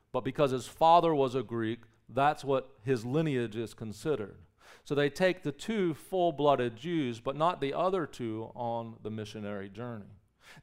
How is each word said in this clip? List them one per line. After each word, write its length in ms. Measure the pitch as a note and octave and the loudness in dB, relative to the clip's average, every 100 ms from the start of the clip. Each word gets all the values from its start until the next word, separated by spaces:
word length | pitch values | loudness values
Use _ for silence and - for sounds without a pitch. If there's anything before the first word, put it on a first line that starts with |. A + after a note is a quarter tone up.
| _ | _
but 140 | B2+ C3 | -4 -2
because 260 | C3 C#3+ | 2 2
his 160 | B2+ - | 2 -6
father 480 | - D#3+ E3+ E3 D3+ | 2 6 8 6 4
was 200 | C3+ B2+ | 2 0
a 80 | |
Greek, 360 | A#2+ A#2 A2 A2+ - _ - | -4 -2 -2 -4 -10 _ -8
that's 340 | A#2 C#3+ D3+ | 2 2 2
what 280 | C3+ C3 - - | 0 0 -2 -8
his 220 | B2+ B2+ A#2+ | -2 -2 0
lineage 500 | C#3+ D#3+ C3 A#2 G#2+ | 0 0 0 -2 -4
is 180 | A2 | -8
considered. 640 | - A2 G2+ D#3+ C3 G2 F2 - _ - - | -8 -12 -6 -2 -2 -4 -12 -20 _ -20 -20
So 100 | - | -4
they 160 | C#3+ C#3+ | 0 0
take 340 | - F#3 F3+ | 2 2 2
the 100 | D3 | -4
two 400 | - - A3+ F3+ | -6 -4 0 0
full-blooded 840 | C#3+ - F#3+ F3 C#3+ D3 C3+ A#2+ A2+ | -2 -4 0 0 4 4 4 2 -4
Jews, 460 | E3 E3+ B2+ A#2 | -4 -2 -2 -4
but 160 | C#3+ C#3+ | -6 0
not 240 | E3 F3+ | 0 0
the 120 | C#3 | -2
other 320 | C#3 F3+ F#3+ D3 | 0 0 0 -4
two 460 | - A#2 A2 A2 - | -6 -6 -6 -8 -8
on 420 | A#2+ A#2 A2+ A2 | -6 -6 -8 -10
the 80 | G#2+ | -8
missionary 600 | G#2+ G#2+ A2 G2+ G2+ G2 | -8 -8 -8 -8 -8 -10
journey. 500 | G2 B2 A2+ G2+ G#2 _ _ - - | -10 -10 -10 -14 -20 _ _ -20 -6